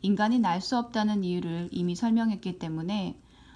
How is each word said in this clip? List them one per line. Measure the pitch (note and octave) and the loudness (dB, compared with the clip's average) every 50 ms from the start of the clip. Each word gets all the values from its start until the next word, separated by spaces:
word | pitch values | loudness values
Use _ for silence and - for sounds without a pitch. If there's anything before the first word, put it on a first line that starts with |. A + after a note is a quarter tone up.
인간이 | - G3 G3+ F#3+ G#3 A3 A#3+ B3+ | 4 2 2 4 4 4 4 4
날 | A3+ F#3 F3 F#3 | 4 2 2 0
수 | G3 - C4 A#3+ | -2 -2 -2 -2
없다는 | A#3 A#3+ - A3+ G#3+ G#3+ G#3+ G#3 F#3+ | -2 -2 -2 0 0 2 2 0 0
이유를 | F3+ F3+ F3+ F3+ E3+ E3 E3+ F3 F3 | 0 0 -2 -2 -2 -4 -4 -4 -4
이미 | - - F3 F3 F3 | -2 -2 0 0 0
설명했기 | F3+ - A#3 A3+ A3+ A3+ A3+ G#3 F#3 - F#3+ F3 - | 0 0 2 4 4 4 2 0 -2 -4 -6 -6 -6
때문에 | - E3 D#3+ D#3+ E3 F3 G3+ G#3 F#3+ F3 - - - - - - - - - | -6 -6 -4 -4 -4 -4 -4 -2 -4 -4 -6 -10 -16 -20 -20 -20 -20 -20 -20